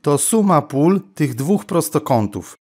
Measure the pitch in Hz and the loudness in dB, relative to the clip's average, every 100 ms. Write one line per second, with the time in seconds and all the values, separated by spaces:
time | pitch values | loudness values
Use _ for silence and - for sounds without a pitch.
0 | - 143 - 220 208 160 - 135 156 190 | -2 0 0 2 4 2 2 0 2 2
1 | - - 147 120 139 202 - 175 160 147 | -2 -4 -4 -4 -2 -2 0 -2 0 -4
2 | - 123 104 101 - - _ | 0 0 0 -6 -14 -20 _